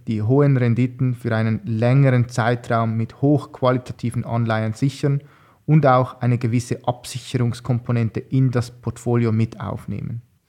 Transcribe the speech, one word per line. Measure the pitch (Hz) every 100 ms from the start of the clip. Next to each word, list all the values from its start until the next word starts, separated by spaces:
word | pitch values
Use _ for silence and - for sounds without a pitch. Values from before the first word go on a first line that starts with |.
| -
die | 107
hohen | 107 135 143 135
Renditen | 120 110 127 123 131
für | 120 120
einen | 110 113 110
längeren | 120 110 120 131 139 127 117
Zeitraum | - 113 123 - 117 113 113
mit | 113 -
hochqualitativen | 139 147 - - 127 127 - - 120 - -
Anleihen | 117 117 110 110
sichern | 110 139 - 147 139 - _ _ _
und | - 156 143
auch | 127 127 -
eine | 123 120
gewisse | 123 120 117 - -
Absicherungskomponente | 120 - 123 - 127 120 113 - 120 120 120 110 -
in | - 131 131
das | 123 120
Portfolio | - - 113 - 120 117
mit | 110 113 -
aufnehmen. | 104 - - 101 - 117 - _